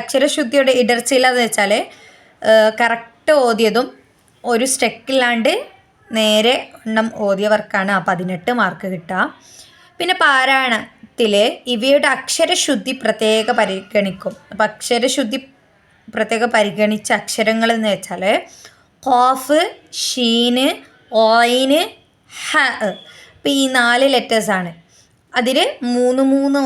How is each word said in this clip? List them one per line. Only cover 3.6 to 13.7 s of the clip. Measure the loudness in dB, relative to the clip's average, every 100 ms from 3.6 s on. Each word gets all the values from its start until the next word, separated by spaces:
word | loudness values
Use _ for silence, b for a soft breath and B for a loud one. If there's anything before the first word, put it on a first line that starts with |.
| 2 0 -2 -8 _ _ _ _
ഒരു | -2 0 0
സ്റ്റെക്കില്ലാണ്ട് | -2 -4 -4 -4 0 0 0 0 -2 -6 -18 _ _ -8
നേരെ | -2 2 2 2 0 -4 -14 -4
എണ്ണം | -2 -2 -2 -2
ഓതിയവർക്കാണ് | 0 0 0 -2 -4 0
ആ | -2 -2
പതിനെട്ട് | -4 -4 -6 -4
മാർക്ക് | -2 -2 -4 -8
കിട്ടുക. | -10 -6 -4 -4 -6 B B B B B B
പിന്നെ | -4 0
പാരായണത്തിൽ | 2 2 2 2 0 -2 -6 _ -12 -2 0 2 2 -2 -6
ഇവയുടെ | -2 2 2 2 -2
അക്ഷരശുദ്ധി | -4 -2 0 0 0 -2 -4 -6
പ്രത്യേക | -4 -2 0 0 0 0
പരിഗണിക്കും. | -2